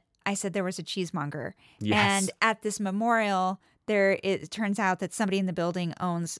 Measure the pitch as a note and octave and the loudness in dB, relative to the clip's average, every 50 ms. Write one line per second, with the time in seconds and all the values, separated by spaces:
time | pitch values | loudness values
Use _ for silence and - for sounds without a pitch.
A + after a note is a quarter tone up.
0 | _ _ _ _ - - G3+ - - G3 E3 G3+ F#3 F3+ F#3+ - D#3+ - - G3 | _ _ _ _ -4 -4 -2 -2 -2 -4 -2 -2 -2 -2 -4 -6 -8 -6 -4 -4
1 | F3+ D#3+ - E3 C#3+ D3 C#3+ D3+ A#2+ - - _ _ - _ - G#3 G#3 G#3 G#3 | -4 -4 -4 -6 -6 -4 -6 -8 -8 -10 -12 _ _ -20 _ -6 0 2 4 4
2 | G3+ G3+ G3 G3 G3 F#3+ - - G#3+ A3+ G#3+ - - G#3+ G3+ - G3+ F#3+ F#3 G#3 | 4 4 4 2 0 0 0 2 2 2 2 0 -2 -6 -4 -2 -4 -2 -2 0
3 | A3+ A#3 A#3 A3+ G#3+ G3+ G3 F#3 F#3 F#3 F#3+ - _ _ _ _ - - G#3+ G3+ | 2 2 2 4 2 2 2 2 2 0 -2 -4 _ _ _ _ -4 0 2 4
4 | G3 G3 G3 - - G3 F#3+ - - - - G#3+ A3 G3+ G3+ A#3 G#3 F#3+ F#3 - | 6 6 4 4 2 0 0 0 -2 -8 -6 -4 -2 -2 0 0 2 0 0 0
5 | F#3+ E3+ - - A3+ F#3+ F#3+ G3 F#3+ F#3 E3+ F3+ E3+ F3 F3 F3+ F3 E3 - - | -2 -6 -2 -2 0 0 2 2 0 0 0 -2 -2 -2 0 -2 -2 -4 -4 -4
6 | F3+ F3+ E3+ E3+ E3+ D#3+ - - | -2 -2 -2 -2 -4 -4 -6 -10